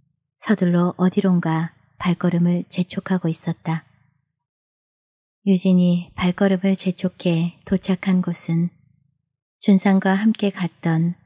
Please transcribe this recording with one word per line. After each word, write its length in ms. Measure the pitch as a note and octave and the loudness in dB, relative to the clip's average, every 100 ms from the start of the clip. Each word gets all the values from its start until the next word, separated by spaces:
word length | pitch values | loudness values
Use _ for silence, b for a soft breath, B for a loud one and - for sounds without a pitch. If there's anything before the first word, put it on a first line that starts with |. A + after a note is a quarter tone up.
| _ _ _ - | _ _ _ -8
서둘러 580 | - G#3+ F3+ F3 F3+ - | -2 0 2 2 0 0
어디론가 760 | F#3 G3+ G3 F3+ E3+ D#3+ E3 - _ - | 0 2 2 2 0 -2 -4 -8 _ -6
발걸음을 680 | - F3 F3+ E3+ F3 F3 - | -4 -2 0 0 2 0 -2
재촉하고 640 | - F3+ - - F#3 E3 | -4 -4 -6 -4 -4 -2
있었다. 560 | D#3+ - E3 - D#3+ - _ _ _ _ _ _ _ _ _ _ _ _ _ _ _ G3 | -4 -6 -8 -6 -6 -8 _ _ _ _ _ _ _ _ _ _ _ _ _ _ _ 0
유진이 680 | F#3 F#3+ F3+ F3+ F3 F3 - | 2 4 4 4 0 -4 -4
발걸음을 600 | F3+ F3+ G3 F#3+ G3 F#3+ | -4 0 0 2 0 0
재촉해 840 | F#3+ F3+ F#3 - F3+ E3 E3+ - - | -2 -2 -4 -4 -2 0 -2 -6 -4
도착한 560 | F#3+ - F#3 G3 F#3 | -2 -2 -2 0 0
곳은 480 | F3 E3+ - E3 F3 - _ _ _ _ _ _ _ _ | 0 -4 -2 -2 -2 -6 _ _ _ _ _ _ _ _
준상과 540 | - G3 G#3 F#3+ F#3+ | 2 4 4 2 2
함께 360 | G3 A3 A3 G3+ | 2 2 0 -2
갔던 680 | - F3 - E3+ E3 E3+ F3 | -2 -6 -4 -2 0 0 -4